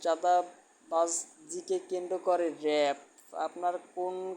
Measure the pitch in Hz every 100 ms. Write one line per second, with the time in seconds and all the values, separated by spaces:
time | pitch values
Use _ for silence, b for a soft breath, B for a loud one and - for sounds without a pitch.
0 | 170 160 180 180 175 - _ _ - 165
1 | 170 160 - - 151 175 165 185 - 185
2 | 180 185 185 175 170 143 151 151 143 139
3 | - _ - 165 156 175 175 175 - 180
4 | 180 185 185